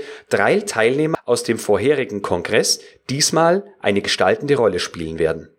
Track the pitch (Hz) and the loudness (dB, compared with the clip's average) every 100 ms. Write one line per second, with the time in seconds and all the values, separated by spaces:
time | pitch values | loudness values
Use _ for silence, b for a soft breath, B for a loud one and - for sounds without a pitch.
0 | B B B 107 107 190 - 113 113 135 | B B B 0 2 0 -2 0 2 2
1 | 156 165 - 117 - 113 - 98 120 139 | -2 -2 -2 -2 0 -2 0 2 2 0
2 | 110 101 - 90 - 113 190 - B B | -2 -4 -2 -2 0 0 0 -2 B B
3 | - 135 - 165 165 190 202 - 101 101 | -6 -2 0 2 2 2 -4 -6 -2 0
4 | - - 95 110 104 135 110 90 - 85 | 0 0 2 2 0 2 2 0 -4 -8
5 | 80 80 80 82 82 | -6 -2 -2 -2 -10